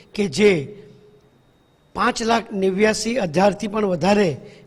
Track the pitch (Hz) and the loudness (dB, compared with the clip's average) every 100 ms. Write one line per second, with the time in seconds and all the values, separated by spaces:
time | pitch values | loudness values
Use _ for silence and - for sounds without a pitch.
0 | - - 202 131 208 170 135 - - - | -12 -6 -4 2 4 4 -2 -12 -20 -20
1 | _ _ _ _ _ _ _ _ _ - | _ _ _ _ _ _ _ _ _ -4
2 | 220 240 226 233 226 202 190 190 214 214 | -2 0 0 0 0 -2 -2 2 2 0
3 | 226 240 185 151 202 196 220 214 208 175 | -4 -4 -2 2 2 2 -4 -4 -2 0
4 | 185 208 185 123 - - | 2 2 2 -2 -10 -20